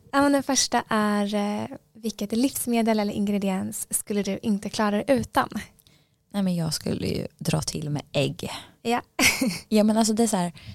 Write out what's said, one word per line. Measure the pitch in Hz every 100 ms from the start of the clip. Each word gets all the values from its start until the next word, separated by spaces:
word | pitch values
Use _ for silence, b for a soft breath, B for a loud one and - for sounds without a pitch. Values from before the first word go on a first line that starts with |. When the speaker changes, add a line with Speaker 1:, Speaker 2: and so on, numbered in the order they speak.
| -
Speaker 1:
ja, | 277
men | 285
den | 277
första | 269 262 - 240 -
är, | 220 208 208 202
eh, | 208 202 208 226 269 _
vilket | - 220 - 208
livsmedel | 226 269 - - 233 220 214
eller | 208
ingrediens | - 202 202 196 190 214 214 -
skulle | - - 202
du | 196 190
inte | 240 196 202
klara | - 214
dig | 202 -
utan? | 254 226 269 - 220 - _ b b b b _
Speaker 2:
Nej, | 202
men | 185 175
jag | 156
skulle | - - - -
ju | 151 - -
dra | - 156
till | - 160 151
med | 147 -
ägg. | 147 135 165 - B B B
Speaker 1:
Ja. | 233 233 - - 311
<laughs> | - 254 - -
Speaker 2:
Ja, | 214
men | 214 214
alltså, | 220
det | 220
är | 233
så | 196
här, | 175 - B